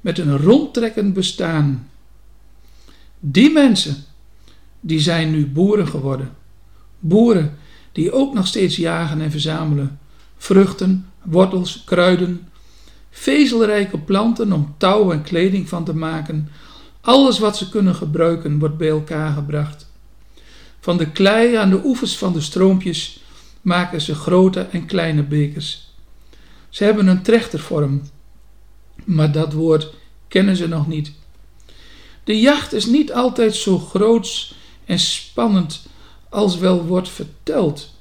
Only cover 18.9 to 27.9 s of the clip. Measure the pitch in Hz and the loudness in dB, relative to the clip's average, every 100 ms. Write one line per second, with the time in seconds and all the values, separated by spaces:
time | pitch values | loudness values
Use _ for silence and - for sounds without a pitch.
18.9 | 156 151 156 156 147 143 147 147 - - | -2 -4 -6 -4 -4 -4 -6 -6 -10 -20
19.9 | - - - - - - - - - - | -20 -20 -20 -20 -20 -20 -20 -20 -12 -4
20.9 | 180 156 - 190 220 240 226 202 190 277 | -2 -2 2 2 4 2 4 2 2 0
21.9 | 240 - - 196 165 151 - 190 185 185 | -2 -4 -4 -4 -4 -4 2 2 2 0
22.9 | 160 - - - - - - - 175 180 | -6 -10 -14 -20 -20 -20 -8 -2 -2 -2
23.9 | 165 - 147 - 180 190 185 185 175 160 | -6 -6 -6 0 4 4 2 -6 -8 -4
24.9 | 190 165 151 143 147 147 156 147 - - | -4 0 -2 -2 -2 -2 -4 -12 -12 -18
25.9 | - - - - - - - - - 208 | -20 -20 -20 -20 -20 -20 -20 -20 -2 0
26.9 | 214 190 185 185 226 220 156 - 156 143 | 4 4 2 2 0 0 -10 -6 -4 -2